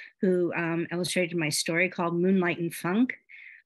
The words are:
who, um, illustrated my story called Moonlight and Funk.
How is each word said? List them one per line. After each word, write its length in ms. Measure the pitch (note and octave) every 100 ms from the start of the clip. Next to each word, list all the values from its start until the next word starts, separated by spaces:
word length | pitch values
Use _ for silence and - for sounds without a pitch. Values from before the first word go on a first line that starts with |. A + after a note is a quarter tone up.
| - _
who, 320 | F#3 F3+ E3+
um, 320 | E3 E3 E3+ D#3+
illustrated 440 | E3+ F3+ F#3 E3+ F3
my 100 | D3+
story 400 | D3+ - E3 F3+
called 260 | F#3 E3+
Moonlight 440 | F3 F3+ F#3+ F3 E3
and 140 | E3+
Funk. 420 | - E3+ G3+ B3+ - _ - - -